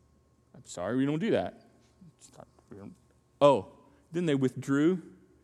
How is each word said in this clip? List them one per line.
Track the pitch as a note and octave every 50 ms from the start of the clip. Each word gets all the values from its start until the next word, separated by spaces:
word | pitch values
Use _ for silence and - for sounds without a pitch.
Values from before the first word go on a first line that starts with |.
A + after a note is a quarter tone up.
| _ _ _ _ _ _ _ _ _ _ -
"I'm | - -
sorry, | - - - F2 G2+ A#2+
we | C3 C3+
don't | C#3+ D3+ D#3+
do | G3+ A3+
that." | D3 G2 F2+ F2 - - - _ _ _ _ _ _ - - D#3+ -
It's | _ - - -
not, | - - - _ - _ -
we | -
don't. | G2 G2+ - - - _ _ _ _ _ _ _ -
Oh, | C#3 C#3+ C3+ G2+ F#2 - - - - - _ _ _ _
then | D#3+ E3+ F3+
they | D#3 C#3+
withdrew | C3+ C3 B2 - C3 B2+ C3+ C#3 C#3+ D3+ E3+ F#3 F3 - - - - - _ _ _